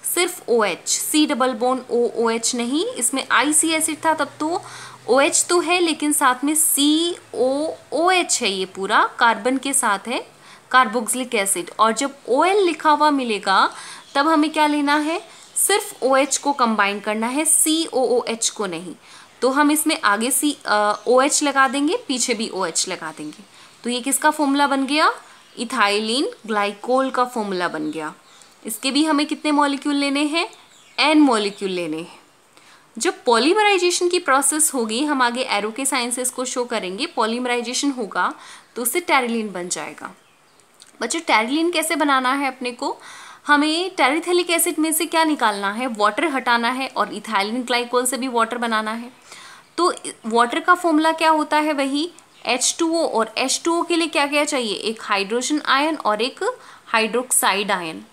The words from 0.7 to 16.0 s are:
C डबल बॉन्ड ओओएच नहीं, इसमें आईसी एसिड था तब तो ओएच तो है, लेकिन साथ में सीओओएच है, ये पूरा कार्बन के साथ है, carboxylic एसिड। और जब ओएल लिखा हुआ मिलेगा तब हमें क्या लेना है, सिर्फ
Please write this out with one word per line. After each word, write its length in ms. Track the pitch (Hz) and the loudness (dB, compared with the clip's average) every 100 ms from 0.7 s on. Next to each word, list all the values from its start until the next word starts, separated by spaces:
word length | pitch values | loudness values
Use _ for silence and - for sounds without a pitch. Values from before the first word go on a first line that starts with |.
| 160 - - - | -2 -4 -4 0
C 160 | 311 302 | 2 2
डबल 260 | 277 262 | 2 0
बॉन्ड 280 | 214 247 254 240 | 0 0 -2 -2
ओओएच 640 | 240 240 - 226 226 226 | 0 0 0 0 0 -2
नहीं, 320 | 247 240 285 440 | -4 -2 -2 -2
इसमें 400 | 508 240 269 - | -4 -4 -4 0
आईसी 400 | 220 262 302 320 | 2 2 2 2
एसिड 340 | 320 320 302 | 0 -2 -2
था 100 | 320 | 0
तब 160 | 311 277 - | 0 -2 -4
तो 220 | 302 359 - - - - - | -4 -4 -8 -18 -18 -18 0
ओएच 380 | 262 294 349 - | 4 4 2 2
तो 120 | 359 | 2
है, 200 | 302 359 | 2 2
लेकिन 320 | 339 302 294 | 2 0 0
साथ 320 | 294 285 247 | 2 2 2
में 100 | 285 | 0
सीओओएच 1900 | 302 - - 285 302 339 349 - - 254 277 311 - - 254 339 370 339 - | 0 0 2 2 2 0 -4 -10 0 0 0 -4 -8 -6 0 2 2 2 0
है, 80 | 220 | -2
ये 140 | 196 | -2
पूरा 460 | 185 185 190 233 330 - | -6 -6 0 2 2 2
कार्बन 380 | 240 226 220 262 | 2 2 0 -2
के 160 | 277 | 0
साथ 260 | 269 233 196 226 | 0 0 0 -2
है, 180 | 269 466 - - - - | -6 -6 -18 -20 -20 2
carboxylic 600 | 254 247 226 220 247 247 | 4 4 0 -2 -4 -2
एसिड। 360 | 226 196 180 175 - | -2 0 -2 -6 2
और 140 | 214 | 2
जब 260 | 220 277 - - | 2 -4 -6 -2
ओएल 360 | 254 339 403 | 2 4 4
लिखा 260 | 370 302 311 | 2 2 2
हुआ 200 | 294 302 | 4 4
मिलेगा 640 | 285 247 208 196 190 269 - - - - | 2 0 -2 2 2 2 -2 -16 -18 -6
तब 140 | 277 285 | 0 2
हमें 240 | 320 302 | 4 2
क्या 140 | 311 302 | 2 2
लेना 300 | 294 285 294 | 2 2 0
है, 260 | 302 339 - - - - | 0 -4 -8 -20 -12 -4
सिर्फ 460 | - 403 415 - | 0 0 -2 -4